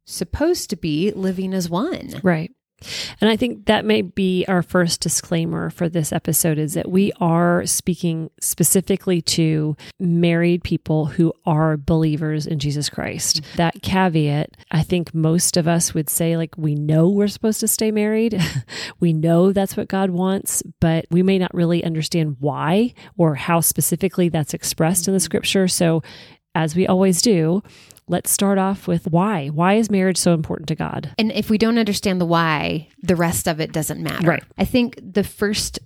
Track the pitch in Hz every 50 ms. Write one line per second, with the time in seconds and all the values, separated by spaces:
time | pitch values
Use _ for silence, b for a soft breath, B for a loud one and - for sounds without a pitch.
0 | _ - - - 180 - - - 285 330 359 - - - 208 175 - 165 147 151
1 | 180 214 - - 190 185 185 185 190 185 190 190 175 170 165 175 240 349 370 -
2 | - 69 - - - 185 175 156 160 - - _ _ _ _ _ B B B B
3 | B B B B 208 214 226 208 254 240 220 208 202 - 214 208 - 214 208 220
4 | 202 180 - - 190 185 185 180 175 - 190 180 165 - - 185 180 170 - -
5 | - 165 - - - - 180 165 165 165 165 165 170 160 - - 175 165 165 175
6 | 151 - - 165 - - 156 - - 170 156 147 156 147 139 170 - - 180 190
7 | 196 208 - - 185 170 165 170 175 175 175 180 196 - - - - - 175 -
8 | - 175 160 160 160 156 - _ - - - - 175 - - 196 180 - 196 185
9 | - - 185 170 160 - - - 165 160 156 151 151 151 151 B B B B -
10 | 190 175 170 170 175 170 170 165 170 175 175 180 - - 175 160 - - 156 156
11 | 156 151 - - 170 160 - - _ - 160 151 160 160 156 147 143 - 170 160
12 | 160 160 151 151 165 156 156 156 147 - 165 147 135 147 139 147 143 - - -
13 | 69 - - 160 - - - - 147 - - - 170 165 - - - - 185 190
14 | 190 185 156 160 151 147 143 147 151 - - b b _ - 156 160 - 185 175
15 | 165 - - 160 156 156 160 175 175 - - 180 160 165 170 170 170 - - 165
16 | 156 - - - 170 165 165 165 165 156 - - 156 156 147 147 147 151 156 160
17 | 165 175 202 202 208 208 196 - - 220 220 - - 214 - - 220 220 214 214
18 | 208 214 220 220 226 233 220 190 165 B B 135 117 B B B B B B B
19 | - 170 160 156 156 165 165 170 180 196 196 196 196 190 - - - - - 190
20 | 190 190 175 170 185 190 190 196 - - - - - - - _ - 165 160 165
21 | - - 165 175 185 190 196 190 180 - - 175 170 165 175 170 - 170 165 160
22 | 151 - - 170 160 151 143 123 139 147 131 135 139 151 175 202 233 247 B B
23 | B B B - 170 160 147 131 - - 170 170 160 - - - 151 - 175 160
24 | - 196 - - 180 170 156 165 147 - - 170 - - - - 165 160 190 -
25 | - - 190 190 185 - - - - - - 196 190 185 - - 180 165 160 165
26 | B B B B B B B B _ _ _ 165 160 160 151 175 185 - 190 185
27 | 196 190 185 165 - 247 214 170 160 160 170 202 B B B B B B B B
28 | _ - 175 180 - - - - 202 196 202 196 190 190 196 190 - - 170 170
29 | - 180 156 170 185 214 220 170 135 139 151 151 175 185 202 220 233 202 202 190
30 | 185 190 180 - - 175 170 160 156 - - - 156 147 160 - 170 - - -
31 | 151 151 - - 220 220 - 202 214 - 220 208 220 220 233 233 226 202 202 -
32 | - 208 185 185 175 165 170 165 165 160 156 147 165 170 170 156 156 - _ -
33 | - 170 185 165 175 165 165 - - 185 165 151 160 - - 160 156 - 151 -
34 | 165 151 - - 170 165 160 - - - _ - 196 - - 254 240 226 - -
35 | - 185 180 208 190 - - - 214 202 214 - - - - - -